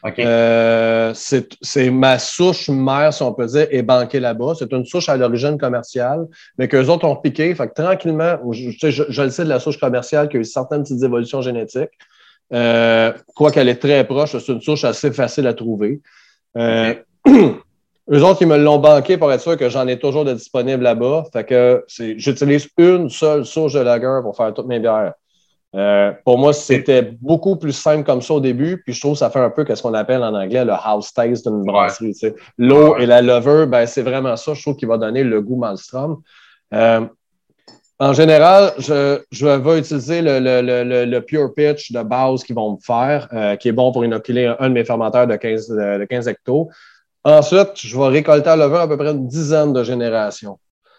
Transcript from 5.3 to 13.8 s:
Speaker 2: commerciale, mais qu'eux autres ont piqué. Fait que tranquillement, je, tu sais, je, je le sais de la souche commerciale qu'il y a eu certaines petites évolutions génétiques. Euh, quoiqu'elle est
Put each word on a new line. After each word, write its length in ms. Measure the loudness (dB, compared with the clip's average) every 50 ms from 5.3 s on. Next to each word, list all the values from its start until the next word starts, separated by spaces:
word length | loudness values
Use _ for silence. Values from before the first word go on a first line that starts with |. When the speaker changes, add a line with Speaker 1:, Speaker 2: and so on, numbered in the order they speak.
| -2 -2 -2 -2 -4
Speaker 2:
commerciale, 720 | -4 -4 -4 -4 -6 -8 -8 -6 -6 -4 -4 -4 -6 -8 -10 -14 -20 -20 _ _ -6
mais 80 | -2
qu'eux 220 | 0 2 2 2 2
autres 180 | 2 2 0
ont 80 | 0 -2
piqué. 400 | -2 -2 -4 -2 -2 -2 -2 -2
Fait 140 | -4 -6 -6
que 60 | -6 -4
tranquillement, 560 | -2 -2 -2 -2 -2 -4 -4 -2 -2 -2 -2 -4 -4 -8
je, 200 | -8 -8 -8 -10
tu 80 | -8 -4
sais, 100 | -4 -2
je, 140 | -2 -2 -4 -4
je 140 | -4 -4 -4
le 80 | -4
sais 140 | -4 -4 -4
de 40 | -2
la 120 | -2 -2
souche 180 | -2 -4 -6 -4
commerciale 480 | -4 -2 -2 -4 -4 -2 -2 -2 -2 0
qu'il 100 | -2 -4
y 0 |
a 20 |
eu 40 | -6
certaines 380 | -4 -6 -8 -6 -6 -6 -6 -6
petites 220 | -6 -4 -2 -2
évolutions 360 | -2 -2 -2 -4 -4 -6 -6
génétiques. 520 | -6 -6 -6 -6 -8 -8 -6 -8 -8 -8 -10 _ _ _ _ _ _ _ _ _ _ _ -4
Euh, 600 | -2 0 2 2 2 2 4 4 4 2 0 -2 -6 -12 _ _
quoiqu'elle 320 | 2 2 4 4 4 2 2
est 120 | 2 0